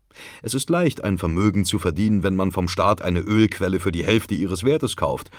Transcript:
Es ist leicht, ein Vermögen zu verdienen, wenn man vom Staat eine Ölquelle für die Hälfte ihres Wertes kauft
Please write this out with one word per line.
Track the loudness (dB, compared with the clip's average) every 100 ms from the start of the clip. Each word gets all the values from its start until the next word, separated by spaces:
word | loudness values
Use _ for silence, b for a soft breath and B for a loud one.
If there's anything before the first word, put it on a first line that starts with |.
| _ B B B
Es | -6
ist | -4 0
leicht, | 2 2 0
ein | -2 0
Vermögen | 0 2 2 2
zu | 0 0
verdienen, | -2 0 2 2
wenn | 2
man | 0 0
vom | 0 -2
Staat | 0 2 2
eine | 0 -2
Ölquelle | 2 4 4 2 -2 0
für | -2
die | -2
Hälfte | 0 0 0
ihres | -2 -2 -2
Wertes | 0 0 -2 -2
kauft | -4 -4 -8